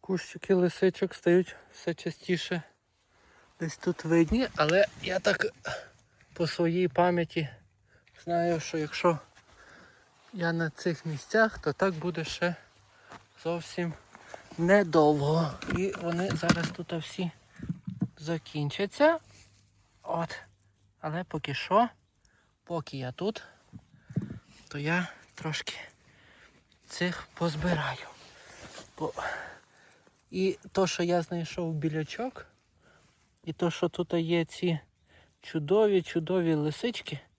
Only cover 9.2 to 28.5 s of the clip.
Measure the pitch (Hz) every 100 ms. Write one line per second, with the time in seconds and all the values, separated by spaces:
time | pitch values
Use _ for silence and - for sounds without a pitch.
9.2 | - - _ - - - - - _ _
10.2 | - 202 170 165 160 - 180 165 165 147
11.2 | - 220 220 - 156 - 190 165 175 165
12.2 | 156 - 175 170 - _ _ _ - -
13.2 | _ - 165 170 - - 175 156 - -
14.2 | - - - - 170 202 180 160 151 151
15.2 | 143 160 160 - - 180 190 - 170 170
16.2 | 190 151 170 160 160 - 170 165 - -
17.2 | 175 - _ - - - - - - -
18.2 | 156 165 - 151 143 - 196 - 302 330
19.2 | - - - - _ _ _ _ - 170
20.2 | 165 - - _ _ _ _ _ 156 156
21.2 | 180 156 - 135 - 196 240 - _ _
22.2 | _ _ _ _ - 170 - 139 127 123
23.2 | 190 220 - - _ - _ - _ -
24.2 | - - _ - - 147 147 175 175 -
25.2 | - - 160 147 - - - - _ _
26.2 | - - - _ _ _ - - 180 180
27.2 | - - 170 151 170 165 139 131 - -
28.2 | - - -